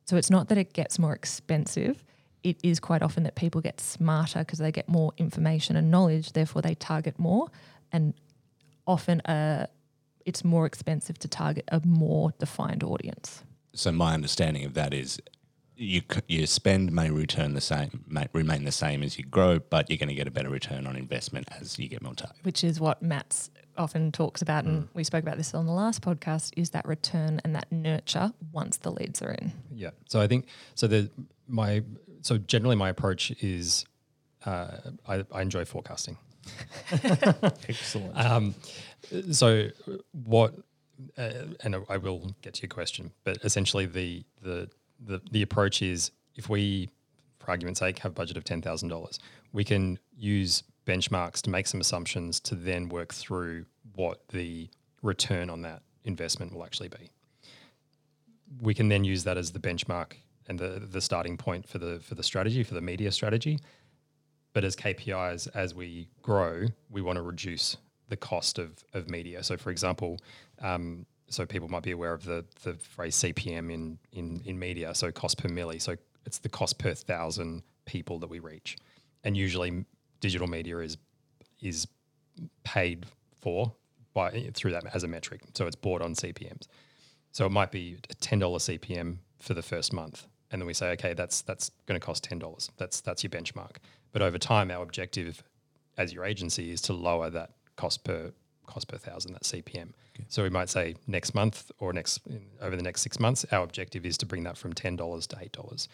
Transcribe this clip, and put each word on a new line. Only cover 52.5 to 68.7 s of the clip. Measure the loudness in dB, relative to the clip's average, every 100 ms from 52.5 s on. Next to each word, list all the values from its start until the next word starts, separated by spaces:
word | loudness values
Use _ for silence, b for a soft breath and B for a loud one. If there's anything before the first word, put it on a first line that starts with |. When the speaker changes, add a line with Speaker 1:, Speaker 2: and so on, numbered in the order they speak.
Speaker 3:
then | -4 -2 -2 -2
work | -6 -8
through | -10 -6 -4 -4 -6 -12 _ -16
what | -2 -2 -2 -8
the | -6 -6 -8 -12 -16 _ _
return | -2 0 0 0 -2
on | -6
that | -8 -12 -16 _
investment | -8 -6 -4 -4 -6
will | -10
actually | -10 -10 -10
be. | -14 -20 _ _ B B B B B _ _ _ _ _ _ _ -4
We | 0
can | 4 6
then | 6
use | 4 2
that | 0 -2
as | -4
the | -4
benchmark | -4 -4 -2 -4 -4 -10 _ _ -10
and | -6
the, | -4 -6 -6
the | -4
starting | 0 0 -2 -4
point | -4 -4 -6
for | -8
the, | -6 -8
for | -8
the | -6
strategy, | -2 0 2 2
for | 0
the | -2
media | -4 -2 -2
strategy. | 0 2 0 2 -2 b b b b _ _ _ _ _
But | 0
as | 0
K | -2 -4
P | -4 -4
Is, | -2 -2 -4 -6
as | -4 -4
we | -6 -12 -12 -14 _
grow, | 2 4 4 2 -2 -2 _
we | -6
wanna | -2 -2
reduce | -4 -6 -6 -4 -4 -4 _ _ _
the | -10
cost | -4 -2 0 -2
of, | -6